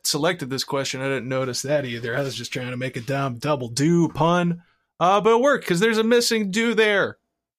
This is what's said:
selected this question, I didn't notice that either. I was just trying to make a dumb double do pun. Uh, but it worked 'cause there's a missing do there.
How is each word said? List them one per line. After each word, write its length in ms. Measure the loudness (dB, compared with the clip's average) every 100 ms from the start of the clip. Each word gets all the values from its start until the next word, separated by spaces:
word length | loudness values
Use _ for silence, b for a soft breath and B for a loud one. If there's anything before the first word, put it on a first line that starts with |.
selected 460 | -4 0 0 -2 -4
this 140 | -6
question, 360 | -4 -4 -4 -4
I 80 | -4
didn't 180 | -4 -2
notice 320 | -4 -4 -4
that 240 | -2 -2 -2
either. 320 | -6 -6 -4
I 40 |
was 120 | -4 -6
just 160 | -8
trying 180 | -8 -8
to 60 | -6
make 180 | -6 -6
a 40 |
dumb 340 | -4 -4 -4 -4
double 280 | -2 -2 -4
do 400 | 0 2 4 2
pun. 540 | 2 2 2 0 -4 b b b -2
Uh, 220 | 2 4
but 140 | 4 4
it 60 |
worked 260 | 4 2 0
'cause 120 | 2
there's 200 | 2 2
a 40 |
missing 460 | 4 2 2 0 0
do 240 | 0 2
there. 440 | 4 4 2 0 -4 _ _ _